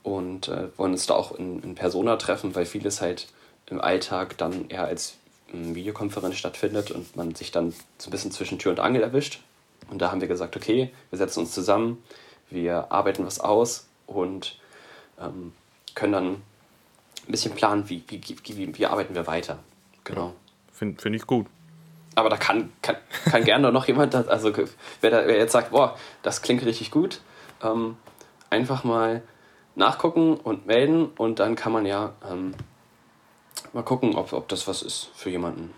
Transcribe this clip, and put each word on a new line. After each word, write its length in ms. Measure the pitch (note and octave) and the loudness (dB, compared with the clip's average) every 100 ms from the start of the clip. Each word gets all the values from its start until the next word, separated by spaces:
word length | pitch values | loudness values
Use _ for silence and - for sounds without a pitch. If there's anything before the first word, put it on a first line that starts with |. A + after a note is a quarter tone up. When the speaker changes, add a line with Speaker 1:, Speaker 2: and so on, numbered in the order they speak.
Speaker 1:
und, 460 | G#2+ G2 F2+ F#2+ - | -4 -4 -6 -8 -8
äh, 280 | - F#2 - | -6 -8 -2
wollen 160 | F#2+ | 0
uns 120 | F#2 - | 0 2
da 80 | |
auch 200 | - - | 2 2
in, 280 | - F2+ F2 | -8 -8 -8
in 140 | F2 F2 | -10 -4
Persona 400 | F2+ F2+ G#2+ A2 | -2 2 2 0
treffen, 400 | - F#2 G2 F2+ | 0 -2 -2 -2
weil 100 | E2+ | -4
vieles 360 | G#2+ G2+ - | -2 -4 -2
halt 260 | F2 F2+ - _ - _ - | -2 -4 -10 _ -20 _ -10
im 120 | - | -2
Alltag 600 | - F#2 - F#2 F#2 - | 0 0 0 -4 -4 -4
dann 280 | D#2+ F#2 - | -4 -4 -6
eher 160 | F#2 D2+ | -4 -4
als, 320 | E2+ - - _ _ - | -4 -8 -12 _ _ -16
ähm, 220 | F2 E2+ E2 | -10 -8 -6
Videokonferenz 640 | G2 G#2 G#2 G2+ F#2+ - | -8 -6 -6 -4 -4 -4
stattfindet 520 | F2+ - G2+ G#2 G2+ | -6 -2 -2 -2 -4
und 260 | F2+ E2+ - | -8 -10 -8
man 200 | E2+ D#2+ | -8 -8
sich 160 | - | -4
dann 200 | F2 E2+ E2 - _ | -2 -2 -6 -20 _
so 80 | - | -10
ein 20 | |
bisschen 220 | G2 G2+ | -8 -8
zwischen 260 | - F#2+ F2+ | -8 -6 -2
Tür 140 | G2 | 0
und 80 | F2+ | 2
Angel 240 | - B2 | 2 4
erwischt. 380 | A#2 C3 C#3+ - _ _ _ _ - | 4 2 0 -10 _ _ _ _ -14
Und 80 | F#2+ | -2
da 80 | F2+ | 0
haben 120 | F#2 | 0
wir 60 | F2+ | -2
gesagt, 280 | F2+ F2+ G2 | -2 -4 -6
okay, 360 | - A#2 B2+ - _ | 0 2 0 -6 _
wir 80 | F#2+ | -2
setzen 220 | F#2+ - | -2 0
uns 100 | E2 | -4
zusammen, 500 | - F2 G2+ A#2 A#2 _ - - - _ | -2 2 2 2 -4 _ -20 -20 -20 _
wir 420 | F2+ E2+ E2+ - | -4 -2 -2 0
arbeiten 320 | F#2+ G2 G2 | 2 2 0
was 160 | F#2 - | -6 -4
aus 460 | - G#2+ A#2+ - - _ - | 2 4 2 -2 -12 _ -8
und, 500 | G2 F#2 F#2+ - - - - - - - - | -4 -4 -4 -10 -14 -20 -20 -20 -20 -20 -14
ähm, 340 | G2 F#2 E2+ - _ _ - | -12 -12 -14 -18 _ _ -14
können 200 | - G#2 | -2 0
dann 120 | G2 F2+ G2+ - _ _ _ _ _ _ - - | 2 0 -4 -10 _ _ _ _ _ _ -20 -4
ein 40 | |
bisschen 220 | - A2 | -2 -2
planen, 340 | G2+ A2 G#2 G2+ | 2 2 2 -2
wie, 140 | F2 - | -8 -10
wie, 140 | G2+ - | -14 -14
wie, 300 | - - G#2 | -16 -14 -10
wie, 180 | F#2+ - | -8 0
wie 60 | G#2 | 0
arbeiten 260 | G#2 - | 2 -2
wir 140 | F2 E2 | -4 -2
weiter. 320 | E2 - D2+ - _ _ _ | -4 -4 -10 -14 _ _ _
Genau. 260 | - G2 F2 | -10 -6 -6
Speaker 2:
Ja, 40 | F2+ _ _ _ | -10 _ _ _
find, 260 | - G#2+ - | -6 -6 -4
find 160 | G#2+ A2 | -4 -4
ich 120 | - | 0
gut. 180 | B2 G2 - - - - - - | 0 0 -12 -20 -20 -20 -20 -4
Speaker 1:
Aber 140 | - A2 | 0 2
da 60 | G#2+ | 2
kann, 380 | - G#2 G#2+ - | 2 0 -2 -6
kann, 160 | - - - - | -4 -4 -6 -2
kann 220 | - A#2+ G#2 | 2 4 6
gerne 260 | A#2 C3+ | 6 6
noch 160 | B2+ B2+ | 4 4
jemand, 260 | C3 C#3+ | 4 4
das, 140 | B2+ A#2 | 2 2
also 240 | G#2 G#2+ | 2 2
ge-, 160 | G#2 - - - - | 0 -2 -6 -20 2
wer 120 | A2+ | 6
da, 140 | A2+ - | 6 6
wer 100 | G#2+ | 4
jetzt 160 | A2+ | 6
sagt, 180 | B2 A#2 | 4 6
"Boah, 260 | B2 C3 - - - | 4 4 2 -16 -6
das 180 | - - | -4 -4
klingt 240 | - B2 A#2 | 2 2 2
richtig 260 | A2+ G#2+ | -2 0
gut", 300 | D3+ F#3 - - - - - | 0 0 -4 -16 -20 -20 -6
ähm, 320 | A2+ A2+ A2+ A2+ - - - _ - | -2 -2 -2 -8 -20 -20 -20 _ 0
einfach 340 | A2 B2+ C3 | 0 2 0
mal 380 | B2 A#2 A2+ A#2 A#2 _ _ _ _ - | 2 2 2 0 -6 _ _ _ _ 2
nachgucken 600 | G2+ - E3+ E3 D#3+ D#3 | 2 4 2 4 4 4
und 300 | A2+ G2 - | -2 -4 4
melden 400 | A2+ C#3+ D#3+ D3+ - | 4 6 4 2 0
und 220 | A2+ A2 | -2 2
dann 160 | G#2 A2+ | 2 2
kann 160 | A2+ | 0
man 140 | A2+ G2+ | 0 0
ja, 280 | G2+ G#2 - - | -2 -4 -8 -10
ähm, 240 | F2+ F#2 F#2+ - _ _ _ _ _ _ _ _ - - | -6 -6 -8 -16 _ _ _ _ _ _ _ _ -16 -8
mal 100 | A#2+ | -8
gucken, 320 | A#2+ B2+ A#2+ F2+ | -2 2 2 2
ob, 180 | - | -2
ob 140 | - - | -6 -4
das 180 | F#2+ - | -6 -4
was 140 | F#2 | -6
ist 300 | - - - - | -6 -10 -10 -10
für 140 | G2 | -6
jemanden. 440 | F2+ E2+ D#2+ E2 | -4 -4 -6 -12